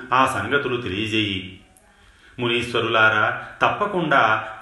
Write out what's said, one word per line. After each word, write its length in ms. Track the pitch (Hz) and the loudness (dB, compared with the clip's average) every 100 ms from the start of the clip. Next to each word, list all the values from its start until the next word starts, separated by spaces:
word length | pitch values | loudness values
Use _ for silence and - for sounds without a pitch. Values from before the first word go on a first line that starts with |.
| 120 | 0
ఆ 140 | 127 131 | 2 2
సంగతులు 540 | 107 104 139 127 120 | 0 -2 -2 -2 -4
తెలియజేయి. 800 | 95 98 110 110 101 92 92 92 _ _ _ _ _ _ - - | -4 -6 -2 -2 -2 -4 -8 -16 _ _ _ _ _ _ -18 -6
మునీశ్వరులారా, 1040 | 120 120 120 120 113 113 110 107 110 - - - | -2 -2 -2 -2 0 4 4 4 0 -2 -10 0
తప్పకుండా 840 | 123 - 202 185 156 139 113 110 - - | 0 2 -2 -2 2 4 4 2 -4 -4